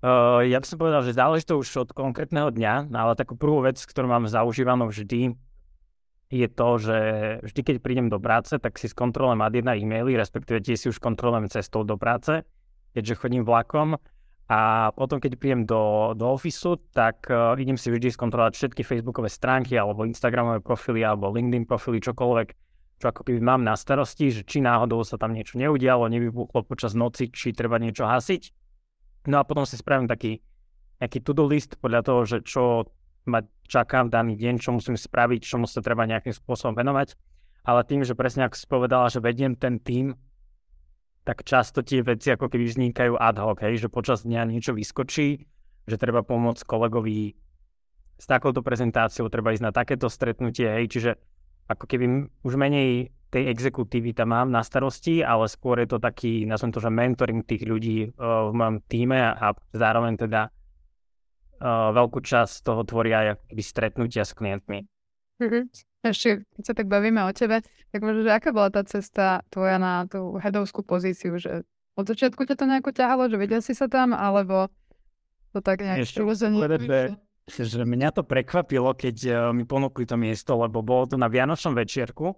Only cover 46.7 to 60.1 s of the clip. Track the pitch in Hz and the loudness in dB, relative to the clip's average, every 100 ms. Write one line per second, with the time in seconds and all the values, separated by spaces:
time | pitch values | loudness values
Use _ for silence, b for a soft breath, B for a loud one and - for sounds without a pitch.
46.7 | 113 117 117 110 107 104 - - _ _ | -2 0 0 -2 -4 -4 -8 -20 _ _
47.7 | _ _ _ - - - 135 143 127 127 | _ _ _ -20 -20 0 0 2 -2 -2
48.7 | 120 120 117 113 - 113 117 110 110 113 | -2 0 2 0 -2 -4 -2 0 0 0
49.7 | 107 117 127 120 - 120 113 120 113 117 | -2 -2 -2 -2 -2 -4 -2 -4 -2 -2
50.7 | 110 117 123 117 110 _ _ - _ _ | 0 -2 -2 -2 -4 _ _ -20 _ _
51.7 | - - 127 123 131 139 _ 135 131 139 | -8 -4 0 2 0 -2 _ -4 0 2
52.7 | 143 135 123 127 - _ 127 135 117 131 | 2 2 2 -2 -12 _ -2 -2 -2 -2
53.7 | 131 117 120 117 113 113 117 131 117 113 | -2 -4 -2 -4 -2 0 2 2 0 0
54.7 | 131 131 - - 165 131 117 110 - 127 | -2 -2 -4 0 0 2 2 2 -2 0
55.7 | 120 120 117 117 - 120 113 107 107 120 | 0 2 0 -2 -2 -2 -2 -2 -2 -2
56.7 | 107 113 113 123 120 123 113 - 110 113 | -2 0 2 2 2 0 -2 -2 -4 -2
57.7 | 113 113 110 110 - 117 113 110 117 113 | -2 0 -2 -4 -4 0 0 0 0 0
58.7 | 107 - 117 123 131 117 - 107 104 - | -2 -4 -2 2 2 2 2 0 -2 -8
59.7 | 110 110 113 117 | 0 2 4 0